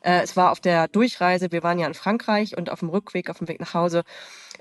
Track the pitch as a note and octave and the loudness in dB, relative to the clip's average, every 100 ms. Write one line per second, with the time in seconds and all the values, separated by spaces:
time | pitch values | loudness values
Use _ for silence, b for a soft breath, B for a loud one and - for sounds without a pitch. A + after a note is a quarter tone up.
0 | - F3+ - F#3+ D#3+ - F3+ E3+ D#3+ G3+ | 2 2 2 4 4 4 2 2 2 2
1 | B3 - F3+ F3+ F3+ E3+ E3+ F3 D#3 E3 | 0 2 2 2 0 -2 0 0 -2 -2
2 | F#3+ A3+ - G#3 G#3+ - E3+ - E3 F#3+ | -2 -2 0 0 0 -4 -6 -6 -4 -4
3 | - F3+ - F3 E3+ D#3+ E3+ F3 F3 E3+ | -4 -8 -8 -10 -10 -10 -6 -2 0 0
4 | - B B B B B | -4 B B B B B